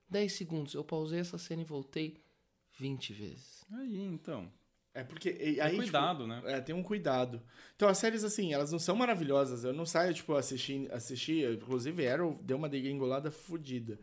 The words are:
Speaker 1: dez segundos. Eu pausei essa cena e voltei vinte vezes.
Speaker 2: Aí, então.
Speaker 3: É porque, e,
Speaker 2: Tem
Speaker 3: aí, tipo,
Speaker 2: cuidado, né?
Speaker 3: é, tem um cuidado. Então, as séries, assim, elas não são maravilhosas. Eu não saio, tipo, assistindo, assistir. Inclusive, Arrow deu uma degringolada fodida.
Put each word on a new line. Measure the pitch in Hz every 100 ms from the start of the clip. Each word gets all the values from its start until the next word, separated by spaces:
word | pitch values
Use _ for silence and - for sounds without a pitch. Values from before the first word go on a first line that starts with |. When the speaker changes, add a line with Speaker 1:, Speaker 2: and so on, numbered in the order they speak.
| _
Speaker 1:
dez | 202 202
segundos. | - 165 160 143 143
Eu |
pausei | 151 160 156 170
essa | 175 175
cena | - 165
e | 160
voltei | 143 135 160 156 156 _ _ _ _ _ -
vinte | 135 131 -
vezes. | 104 101 120 - - -
Speaker 2:
Aí, | 226 269 196
então. | 196 165 170 131 90 - _ _ _
Speaker 3:
É | 131
porque, | 127 165 175
e, | 170
Speaker 2:
Tem | 156 147
Speaker 3:
aí, | 151
tipo, | 196
Speaker 2:
cuidado, | 233 151 156 160 113
né? | 117 123
Speaker 3:
é, | 135
tem | 156
um | 170
cuidado. | 180 208 156 127 127 117 - - - -
Então, | 202
as | 190
séries, | 226 226
assim, | 208 214 185
elas | 143 147
não | 165
são | 170 208
maravilhosas. | 247 196 147 139 135 123
Eu | 123
não | 143 165
saio, | 165 180 160
tipo, | -
assistindo, | 147 127 127 135 139 135
assistir. | 120 - 123 - 160 127
Inclusive, | 110 117 127 127 175 127
Arrow | 139 170 147
deu | 98 131
uma | 156
degringolada | 139 135 139 127 135 151
fodida. | 147 - 165 139 123 113 104